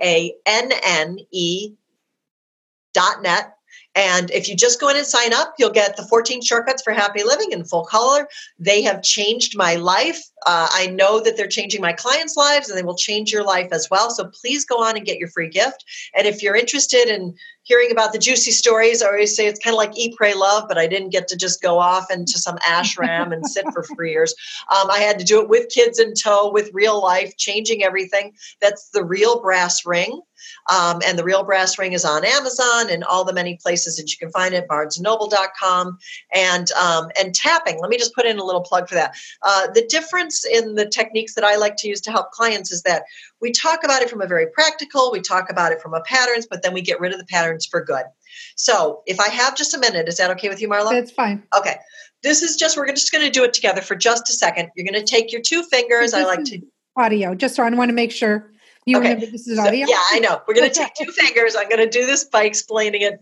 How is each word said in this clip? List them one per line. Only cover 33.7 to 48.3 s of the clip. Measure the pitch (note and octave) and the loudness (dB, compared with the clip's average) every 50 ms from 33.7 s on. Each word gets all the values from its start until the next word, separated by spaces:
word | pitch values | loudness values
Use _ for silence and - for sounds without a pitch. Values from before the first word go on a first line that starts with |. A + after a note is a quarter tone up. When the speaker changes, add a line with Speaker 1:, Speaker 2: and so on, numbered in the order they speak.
| F3 E3+ - E3+ E3 E3 | -2 -2 -2 -6 -6 -10
Speaker 1:
that | D#3 - | -8 -8
you | - - | -8 -8
can | E3+ E3 | -8 -6
find | - F#3 F#3 F#3 F3+ | -4 -2 -2 0 -2
it, | F3+ F3 F3+ | -2 -4 -2
barnes | D3+ D3+ D3+ D3+ D#3 | -4 -4 -4 -4 -6
and | E3+ F3+ | -4 -2
noble | G#3+ A3+ G#3+ G#3+ G#3 | 0 0 0 0 0
dot | G#3 G3 F#3+ G3 - - | 0 0 0 -2 -4 -2
com. | F#3+ F#3 F3+ F3+ F3+ F#3 F3+ F3+ - - - - - - - | 0 0 0 0 0 -4 -8 -14 -16 -20 -20 -20 -10 -4 0
And, | F#3+ F#3 F#3 F3+ F3 F3 - - | 2 2 2 2 0 -2 -2 0
um, | - F3+ F3 E3 D#3+ D#3+ E3+ - F#3+ | 0 2 2 2 0 -2 -2 -2 -2
and | F#3+ F#3 F3+ | -2 -2 -2
tapping, | - - D4+ E4 D#4+ D#4+ F#3 D#3+ D#3+ | -2 2 2 2 2 0 -2 -4 -4
let | F3 G3+ | -2 -2
me | A#3+ B3 | -2 -2
just | A#3 A3+ - | -2 -2 -2
put | B3+ A#3 | 0 0
in | A#3 A3 G3+ | 0 0 -2
a | F#3+ | -2
little | F#3 F3+ F3 | -2 -2 -2
plug | F3+ - F#3+ F3+ F3+ - | -2 0 0 0 0 0
for | F#3 | -2
that. | E3 D3+ - - - - - - - | -2 -2 -2 -4 -10 -18 -20 -10 -2
Uh, | - G3 G3 F#3+ F#3+ - - | 0 2 2 2 2 2 2
the | A3+ A3+ A3+ | 2 2 2
difference | D4+ D#4+ D#4+ - F4+ F4+ E4+ D#4 - - - | 0 -2 -2 -2 -2 -2 -2 -2 -4 -6 -2
in | - A3+ A3+ A3+ A3 G#3+ | 0 2 2 0 0 0
the | G#3 G#3 | -2 -2
techniques | G#3 - A#3 A3 A3+ A3+ A3 A3+ A3 - | -2 0 -2 -2 -2 -2 -6 -6 -6 -4
that | A3 G#3 | 0 2
I | G#3 G#3 | 2 4
like | G#3 G#3+ G#3 G#3+ - | 4 2 0 -2 -4
to | - G#3 | -6 -6
use | G3+ G3+ | -6 -8
to | - G#3+ | -6 -2
help | A3+ G3+ F3 - | -2 -2 -2 -2
clients | - - A#3 A#3 G#3+ G3+ F3+ - | -4 -2 0 0 0 -2 -6 -8
is | F3 E3+ - | -8 -4 -2
that | F3+ E3+ D#3 - - - - - - _ - | 0 0 0 -2 -8 -18 -20 -20 -20 _ -8
we | A#3 A#3 | -6 -2
talk | A#3+ - - D#4+ E4 D#4+ D#4+ | -2 0 2 0 0 0 0
about | C#4+ C4+ C4 | 0 2 2
it | B3 A#3+ | 0 -2
from | A#3+ G#3 | -4 -6
a | F#3+ E3+ | -4 -2
very | F3 E3 E3 D#3+ | 0 0 0 0
practical, | - D4+ D#4 D#4 D4+ - D4 - - C#4 B3+ B3 | 2 2 2 2 0 -4 -8 -4 0 0 0 0
we | A3 F#3 | 0 -4
talk | F3+ - F#3+ F#3 F#3 - | -4 -2 -2 -2 -2 -2
about | F#3 F#3+ E3+ E3 | -2 0 0 0
it | E3 D#3+ | 0 -2
from | - D#3+ D#3+ | -6 -6 -8
a | E3 | -8
patterns, | E3 - C4 C4 B3 B3 A#3+ A#3 A3+ - | -4 0 0 2 2 2 0 -2 -2 -4
but | F#3+ F3+ | -4 -2
then | F#3 F3+ F#3 | -2 -4 -4
we | F#3 | -4
get | F3 F#3 E3+ - | -4 -4 -4 -4
rid | F3 F3+ F#3+ | -4 -6 -6
of | F#3 | -8
the | F3+ | -8
patterns | - F#3 E3+ E3 E3 E3 D#3+ - | -2 0 0 0 0 -2 -4 -6
for | - - E3+ D#3+ | -4 -4 -4 -4
good. | - C#3+ C3 B2 - _ _ _ - | -2 -4 -4 -6 -8 _ _ _ -20